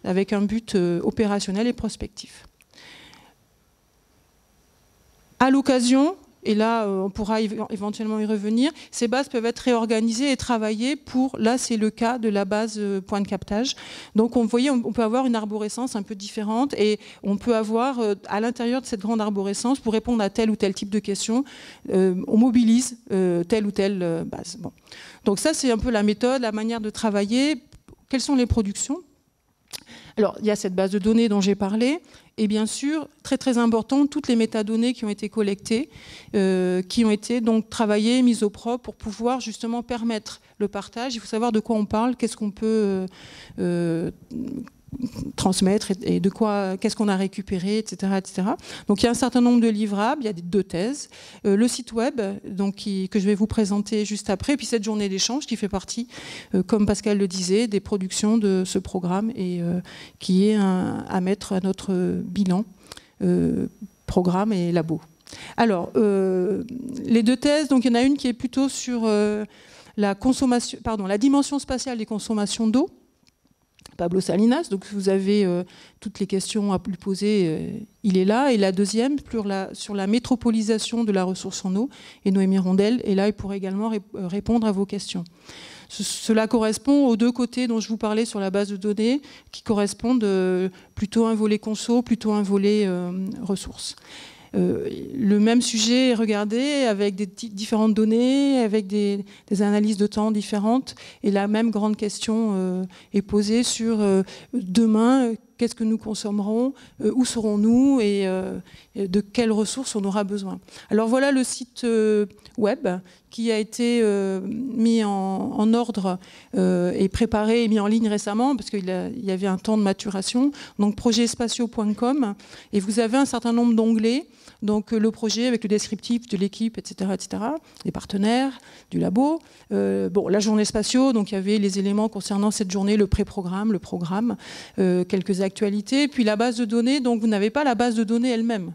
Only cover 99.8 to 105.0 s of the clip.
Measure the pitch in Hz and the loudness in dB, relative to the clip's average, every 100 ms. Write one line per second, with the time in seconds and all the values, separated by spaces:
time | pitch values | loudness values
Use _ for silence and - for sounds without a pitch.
99.8 | 214 202 208 208 214 208 202 208 208 247 | 2 2 0 0 0 -2 -2 -2 2 0
100.8 | 262 - - - 208 196 202 214 233 208 | -2 -16 -20 -4 0 0 0 0 0 0
101.8 | 214 208 208 - - 220 220 190 185 180 | 0 0 -4 -4 -2 0 0 0 -2 -4
102.8 | 185 - - 202 202 208 208 226 240 - | -6 -12 -4 -4 0 0 2 0 0 -2
103.8 | 226 220 208 190 190 - - 254 185 185 | -2 2 2 2 0 -10 -8 -6 0 2
104.8 | 226 214 | 4 4